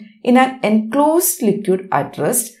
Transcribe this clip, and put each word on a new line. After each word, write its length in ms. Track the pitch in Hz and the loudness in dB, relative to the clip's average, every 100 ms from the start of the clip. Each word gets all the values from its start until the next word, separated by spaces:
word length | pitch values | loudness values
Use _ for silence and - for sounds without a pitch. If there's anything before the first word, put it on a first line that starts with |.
| - _ - | -12 _ 2
in 60 | 247 | 4
an 80 | 262 - 214 | 2 0 0
enclosed 720 | 220 220 277 294 330 359 - 226 | 0 0 0 2 2 0 -2 -2
liquid 320 | - - 190 - 143 | 0 -2 -2 -2 -4
at 180 | 135 - | -4 -6
rest 220 | 165 240 - - | -4 -4 -6 -12